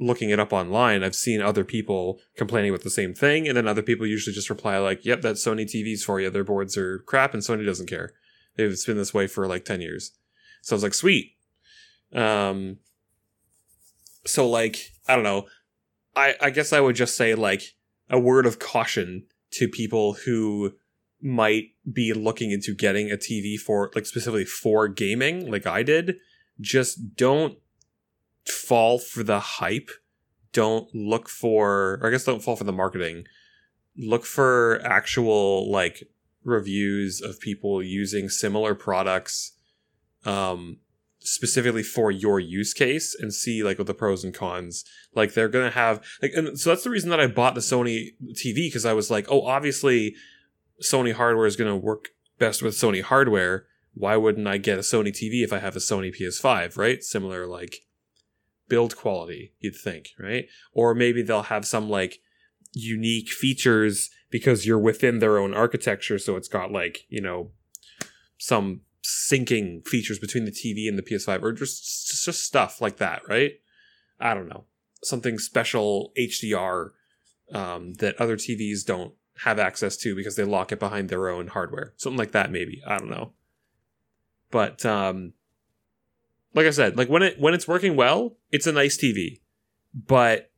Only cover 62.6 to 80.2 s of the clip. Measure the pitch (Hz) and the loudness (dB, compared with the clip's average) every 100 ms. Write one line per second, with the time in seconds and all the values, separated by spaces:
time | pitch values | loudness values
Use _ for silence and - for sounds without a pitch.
62.6 | _ - 113 110 113 113 107 - 131 131 | _ -12 -6 -4 -2 -2 -4 -2 -2 2
63.6 | 131 110 107 101 - - _ 117 - 113 | 4 6 4 2 -4 -8 _ 0 4 4
64.6 | 107 110 110 107 127 117 110 104 98 101 | 4 4 4 4 2 4 4 4 2 2
65.6 | 117 - - 98 - 101 - 92 - 101 | 2 2 -2 -2 -2 -4 -2 -4 -4 -6
66.6 | 92 98 87 - - 117 95 90 87 - | -4 -4 -4 -6 -10 -8 -6 -6 -10 -16
67.6 | _ - _ _ - _ _ _ - 117 | _ -20 _ _ -16 _ _ _ 0 0
68.6 | 98 92 - _ - - - 139 123 120 | 0 -6 -14 _ -6 -4 0 0 2 0
69.6 | 98 85 - 123 101 104 104 123 107 - | -2 -8 -4 -2 -2 -6 -4 -4 -4 -6
70.6 | 117 104 107 98 - 104 - 95 110 113 | -6 -4 -2 -4 -4 -4 -2 -2 -2 -4
71.6 | 135 - - - - - - 165 - 139 | -6 -8 -8 -8 -6 -4 -4 -4 0 2
72.6 | 98 - 110 - 95 - - 110 143 - | 2 0 -6 -2 -4 -4 -2 0 0 -2
73.6 | _ _ _ _ _ _ 120 104 85 - | _ _ _ _ _ _ -2 -2 -6 -14
74.6 | - _ _ _ - 127 120 113 - 123 | -18 _ _ _ -8 -4 -4 -4 -2 -2
75.6 | 117 123 104 101 - - 120 - 110 98 | 0 0 2 0 -2 -4 -4 -4 -2 -2
76.6 | 92 92 85 - _ _ _ _ _ 104 | -2 -4 -6 -12 _ _ _ _ _ -8
77.6 | 92 87 87 87 104 - 117 110 - 110 | -8 -8 -12 -4 -2 0 0 -2 -4 -4
78.6 | 107 104 - 90 87 - _ - - 107 | -4 -4 -4 -4 -6 -16 _ -4 -2 0
79.6 | 92 - 101 - 117 95 | 0 0 -4 -4 -4 -6